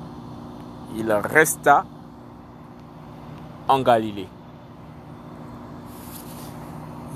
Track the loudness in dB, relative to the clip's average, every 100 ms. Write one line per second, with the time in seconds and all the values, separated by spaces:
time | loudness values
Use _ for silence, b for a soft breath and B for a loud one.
0 | -12 -12 -12 -12 -12 -12 -12 -12 -6 -2
1 | 2 4 6 8 8 6 8 8 6 -8
2 | -16 -16 -16 -18 -18 -18 -18 -18 -18 -16
3 | -16 -14 -14 -14 -14 -4 4 6 8 8
4 | 6 -4 -8 -12 -18 -18 -18 -18 -16 -16
5 | -16 -16 -14 -14 -12 -12 -12 -12 -12 -12
6 | -12 -12 -12 -12 -10 -10 -10 -10 -10 -10
7 | -4